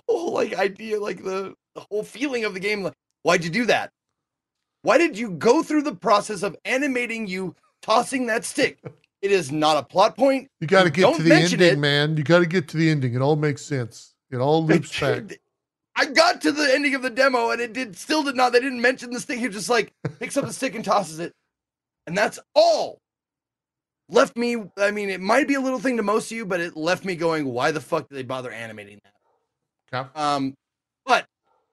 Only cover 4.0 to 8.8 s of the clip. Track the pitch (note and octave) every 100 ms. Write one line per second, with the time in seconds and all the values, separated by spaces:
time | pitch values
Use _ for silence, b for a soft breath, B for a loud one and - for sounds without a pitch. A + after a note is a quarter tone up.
4 | _ _ _ _ _ _ _ _ E3 C4
5 | E4+ G#3+ A#3 D#3+ F#3+ D4+ - D4+ D4 F#3+
6 | G#3+ G#3 G3+ G3+ G3 - G3 B3+ C#4+ B3
7 | A#3+ A3+ G#3+ F#3 F#3 - _ _ - A3+
8 | A#3 C4 A#3+ A3+ - - A#3 -